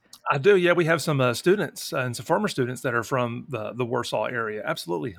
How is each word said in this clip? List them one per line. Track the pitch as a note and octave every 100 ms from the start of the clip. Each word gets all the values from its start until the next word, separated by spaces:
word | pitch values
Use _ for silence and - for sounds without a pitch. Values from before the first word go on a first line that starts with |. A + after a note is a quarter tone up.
| _ - -
I | C#3+
do, | D#3 G3+
yeah. | F3
We | F3 D#3+
have | E3
some, | D3+ C#3+
uh, | B2
students, | A#2 F3+ G#3 D3 - -
uh, | D#3
and | B2+ A#2
some |
former | - F3 G#3
students | - B2 B2+
that | C3+
are | A#2+
from | A2 C3+ A#2+ A#2+ -
the, | B2 G#2+
the | A2
Warsaw | A#2 B2 A#2+ A#2+
area. | A2+ B2 A2 G#2+
Absolutely. | G#2 E3 - E3+ C#3+